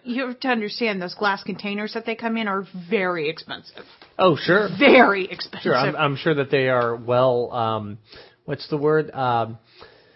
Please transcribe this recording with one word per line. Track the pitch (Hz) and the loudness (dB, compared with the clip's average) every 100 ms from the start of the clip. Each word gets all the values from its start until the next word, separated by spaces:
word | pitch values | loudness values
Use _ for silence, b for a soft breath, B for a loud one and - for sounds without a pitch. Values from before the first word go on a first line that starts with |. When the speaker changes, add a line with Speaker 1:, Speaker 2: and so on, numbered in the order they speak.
Speaker 1:
you | 247 240 254 | -8 -6 -6
have | 247 | -6
to | 269 | -2
understand | 240 208 - 233 196 | -2 -4 -4 -4 -4
those | 180 | -6
glass | - 208 196 | -4 -2 -2
containers | - 180 208 202 214 | -6 -8 -6 -6 -6
that | 226 226 | -8 -8
they | 226 | -6
come | 233 226 | -4 -4
in | 214 | -4
are | 196 190 180 170 | -4 -6 -12 -4
very | 214 185 175 151 | -2 0 -2 -4
expensive. | 160 - 131 - - - - - - | -6 -12 -16 -16 -20 -20 -20 -12 2
Speaker 2:
Oh, | 190 | 4
sure. | 143 - 185 202 185 | 4 2 2 2 4
Speaker 1:
Very | 277 262 226 196 185 | 8 8 8 4 -2
expensive. | - - - | -8 -14 -6
Speaker 2:
Sure, | 180 131 | 0 2
I'm, | 143 | 2
I'm | 147 151 135 | 0 -2 0
sure | 170 147 | 0 0
that | 135 | 0
they | 143 131 | 2 2
are | 127 120 117 | 2 0 -2
well, | 117 123 131 123 120 | 0 2 4 2 0
um, | 120 113 110 104 107 B B B B - | -2 -2 -2 -6 -12 B B B B -10
what's | 143 - | -10 -6
the | 151 | -2
word? | 147 156 147 | 2 2 0
Um, | - 127 117 113 113 b b b b b | -4 0 0 -2 -8 b b b b b